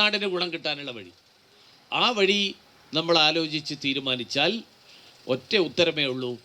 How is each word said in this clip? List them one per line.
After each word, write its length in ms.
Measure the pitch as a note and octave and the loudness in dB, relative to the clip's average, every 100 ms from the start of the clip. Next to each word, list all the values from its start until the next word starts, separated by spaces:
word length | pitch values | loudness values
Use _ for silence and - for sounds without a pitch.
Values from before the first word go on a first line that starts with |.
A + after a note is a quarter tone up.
നാടിന് 280 | G#3 G#3 G3+ | 2 2 -2
ഗുണം 140 | F3+ F3 | -2 -4
കിട്ടാനുള്ള 380 | D#3+ D#3 C#3+ C#3 A#2 | -6 -6 -6 -8 -12
വഴി, 140 | F2+ - _ _ _ _ - - - | -14 -20 _ _ _ _ -20 -20 -6
ആ 120 | D3 G#3+ A3 | 0 0 2
വഴി 240 | F#3+ G#3 G3 - _ _ - | 2 2 0 -4 _ _ -6
നമ്മൾ 240 | D3+ E3 E3 D#3 | -4 2 4 6
ആലോചിച്ച് 460 | D#3+ D#3+ D3+ D3+ C#3+ | 2 -2 -4 -6 -6
തീരുമാനിച്ചാൽ 680 | C#3 C#3 C3+ B2+ A#2+ C#3 D#3+ A3+ - _ - - - - - | -2 -2 -2 -4 -2 0 0 -2 -8 _ -20 -20 -20 -14 -2
ഒറ്റ 180 | C3 - G#3 D#3 | -2 0 0 2
ഉത്തരമേ 360 | - E3 D3+ C#3 | 2 0 2 -2
ഉള്ളൂ 200 | B2+ B2+ A#2+ | -2 -4 -8